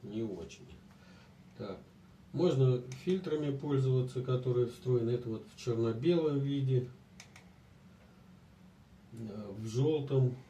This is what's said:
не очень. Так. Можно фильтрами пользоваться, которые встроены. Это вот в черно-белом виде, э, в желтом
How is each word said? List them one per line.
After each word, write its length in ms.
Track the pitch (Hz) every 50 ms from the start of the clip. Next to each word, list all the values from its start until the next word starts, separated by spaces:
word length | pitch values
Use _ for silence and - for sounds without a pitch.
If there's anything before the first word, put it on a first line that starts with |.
| -
не 200 | 104 104 110 113
очень. 440 | 110 95 85 - - - - - - - - - - - - - - - - - - - - - - - -
Так. 220 | 123 101 92 - - - - - - - - - - - -
Можно 480 | 135 170 180 143 131 131 127 127 120 - - - - -
фильтрами 520 | 180 185 190 175 170 156 151 151 143 135
пользоваться, 640 | 135 143 147 143 131 131 131 127 127 123 127 - 127
которые 460 | 123 131 127 127 - 127 123 123 123 113
встроены. 440 | - - - 127 127 120 113 113
Это 180 | 123 120 - 117
вот 160 | 110 107 - - -
в 40 | -
черно-белом 840 | - 123 117 113 117 113 110 113 131 170 175 165 160 151 143 139
виде, 500 | 139 139 139 139 135 131 131 127 123 - - - - - - - - - - - - - - - - - - - - - - - - - - - - - - - - - - - - - - - - - - - - - -
э, 400 | 113 113 107 98 107 104 101 98 110
в 80 | 110
желтом 680 | 110 110 123 139 156 160 151 135 - 139 135 127 123 123 - - -